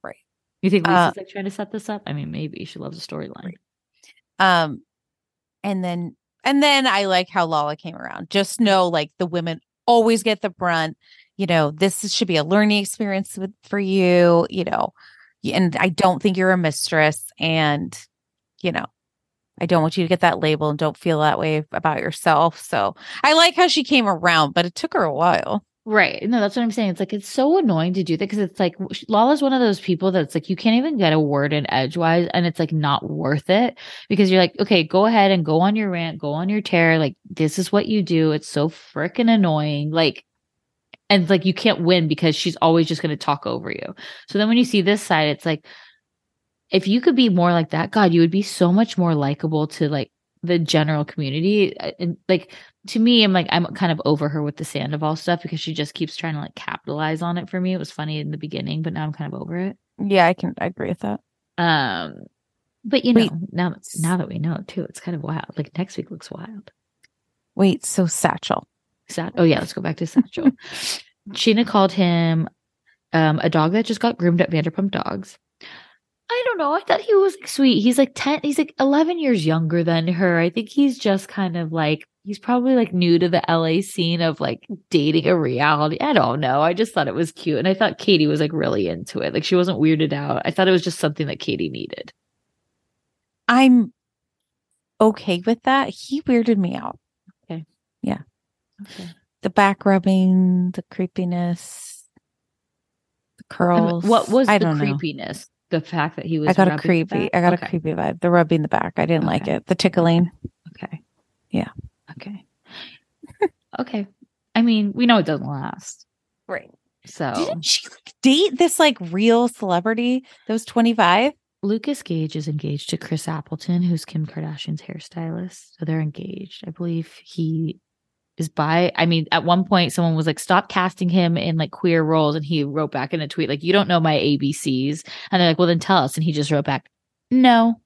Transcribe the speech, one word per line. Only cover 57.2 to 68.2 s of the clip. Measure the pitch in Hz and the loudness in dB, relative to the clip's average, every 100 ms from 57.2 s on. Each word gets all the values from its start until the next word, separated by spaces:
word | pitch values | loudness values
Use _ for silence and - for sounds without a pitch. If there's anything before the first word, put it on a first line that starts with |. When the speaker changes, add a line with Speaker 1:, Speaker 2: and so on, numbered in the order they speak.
Speaker 2:
on | 170 175 | -4 -6
it | 190 | -6
for | 185 | -6
me. | 185 | -4
It | 185 | -4
was | 151 | -8
funny | - 151 151 | -8 -8 -6
in | 147 | -8
the | 156 | -10
beginning, | 156 - 143 156 | -10 -8 -6 -6
but | 160 | -6
now | 160 | -6
I'm | 156 | -8
kind | 151 147 | -8 -10
of | - | -10
over | - 170 | -10 -8
it. | 190 - _ - | -8 -10 _ -10
Speaker 1:
Yeah, | 202 196 170 | 0 4 4
I | |
can, | 180 170 - | 2 -6 -4
I | - | -8
agree | - - | -6 -8
with | 175 | -6
that. | 208 - _ _ _ - | -8 -8 _ _ _ -2
Speaker 2:
Um, | 170 156 127 90 80 50 - _ _ _ _ _ | 0 0 0 -6 -8 -14 -20 _ _ _ _ _
but | 214 262 | -2 0
you | 247 | 4
know, | 233 | 4
Speaker 1:
Wait. | 220 165 180 | 2 -2 -8
Speaker 2:
now, | - 180 - - - | -4 -4 -4 -12 -4
now | 165 180 | -2 -2
that | - | -4
we | - | -6
know | 160 | -4
it | 165 196 | -6 -8
too, | - | -10
it's | - - | -10 -10
kind | - | -10
of | 165 | -8
wild. | - 156 - - | -6 -8 -8 -8
Like, | 143 - | -8 -6
next | 190 - | -8 -8
week | - | -12
looks | 160 - | -14 -16
wild. | - 190 208 - _ _ _ _ _ _ _ _ | -16 -14 -18 -20 _ _ _ _ _ _ _ _
Speaker 1:
Wait, | - 190 - - | 2 2 2 -2
so | - 175 | 0 0
Satchel. | - | 0